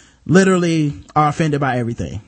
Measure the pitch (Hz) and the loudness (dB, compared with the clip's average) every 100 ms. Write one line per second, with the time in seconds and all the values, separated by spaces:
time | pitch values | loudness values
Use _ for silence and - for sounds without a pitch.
0 | _ _ - 175 190 185 170 160 147 - | _ _ 2 4 4 2 0 0 -2 -6
1 | - 151 151 - 156 143 135 123 117 113 | -4 0 0 0 -2 -2 -2 -2 -4 -6
2 | 76 101 | -8 -10